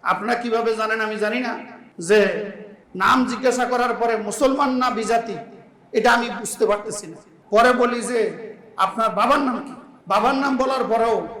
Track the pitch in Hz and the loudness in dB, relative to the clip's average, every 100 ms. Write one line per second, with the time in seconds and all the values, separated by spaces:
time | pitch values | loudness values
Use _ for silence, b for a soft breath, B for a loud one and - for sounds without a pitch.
0 | - 196 208 240 240 226 220 220 220 220 | -2 -2 -2 -4 0 0 0 -2 -2 -2
1 | 220 214 208 240 247 - - - - - | -2 -2 -2 -2 -4 -8 -12 -18 -20 -14
2 | 170 208 196 175 - - - - _ 185 | 2 4 4 0 -6 -12 -18 -20 _ -2
3 | 202 262 247 240 254 247 247 247 247 220 | 2 2 2 0 0 0 0 0 0 0
4 | 233 220 208 202 269 277 262 254 254 220 | 0 0 -4 0 2 2 0 2 0 0
5 | 214 233 233 175 - - - _ _ 233 | 0 0 0 -10 -12 -20 -20 _ _ 0
6 | 220 233 240 202 208 - 208 208 208 - | 4 2 0 -6 -10 -2 0 0 -2 -10
7 | 165 165 - - _ 208 240 247 240 240 | -12 -18 -20 -20 _ 4 4 4 2 0
8 | 202 240 208 - 220 - - - 185 220 | -2 0 -2 -4 -14 -16 -20 -2 -2 0
9 | 220 185 233 294 277 247 - - - - | -2 2 2 2 2 -4 -8 -16 -20 -20
10 | - 196 226 269 277 262 262 262 202 220 | -2 2 2 2 0 0 0 0 0 2
11 | 226 208 165 - | 2 0 -2 -12